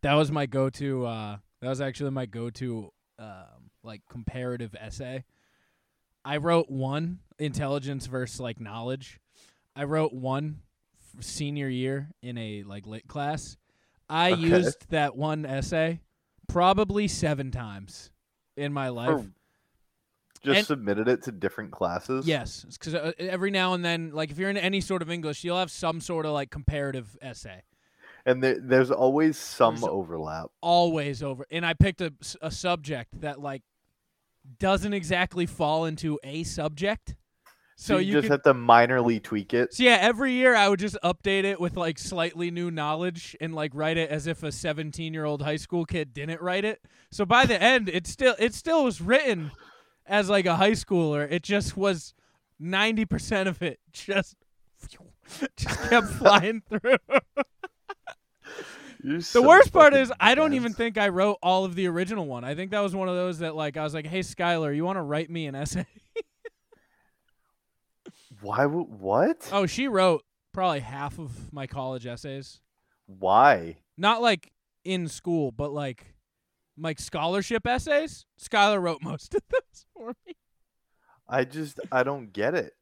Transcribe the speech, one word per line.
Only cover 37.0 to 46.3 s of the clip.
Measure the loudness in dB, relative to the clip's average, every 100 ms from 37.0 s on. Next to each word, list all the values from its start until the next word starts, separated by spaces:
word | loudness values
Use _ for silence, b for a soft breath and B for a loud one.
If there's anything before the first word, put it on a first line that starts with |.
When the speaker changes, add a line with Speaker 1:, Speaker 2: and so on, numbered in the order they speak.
| -8 -14 _ _ _ b b
Speaker 1:
So | _ 0
Speaker 2:
So | 0
you | 4
Speaker 1:
you |
Speaker 2:
just | 2 2
Speaker 1:
could |
Speaker 2:
have | 4
to | 4
minorly | 4 8 8 8 4 2 0
tweak | -2 -6 0
it. | 0 0
Speaker 1:
So | 4
yeah, | 4 6
every | 4 2 0
year | 4 4
I | 6 4
would | 2
just | -2 -2
update | -2 0 0 0
it | 0 -2
with, | -4 -2
like, | -4 -4
slightly | -8 -4 -4 -2 -6
new | -4 -6
knowledge | -4 -4 -2 -4 -6 -16 -10
and, | -8 -6
like, | -6
write | -2 -2 0
it | -2
as | -4 -4
if | -6
a | -8
seventeen-year-old | -6 -6 -4 -6 -8 -8 -6 -4 -4
high | -4 -6
school | -4 -4
kid | -4 -4 -6
didn't | -8 -8